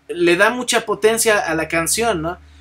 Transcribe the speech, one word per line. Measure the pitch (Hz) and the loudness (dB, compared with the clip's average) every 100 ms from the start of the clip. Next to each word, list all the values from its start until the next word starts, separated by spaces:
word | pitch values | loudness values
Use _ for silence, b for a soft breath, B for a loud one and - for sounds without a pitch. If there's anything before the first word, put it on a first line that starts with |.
| _ | _
le | 170 170 170 | 0 2 4
da | 208 | 2
mucha | 247 247 233 | 0 -2 -2
potencia | - 196 214 226 226 208 | -2 0 0 2 2 2
a | 170 | 0
la | 160 156 | -4 -2
canción, | 165 165 - 233 185 | -2 -2 0 0 -2
¿no? | 160 180 b b | -4 -8 b b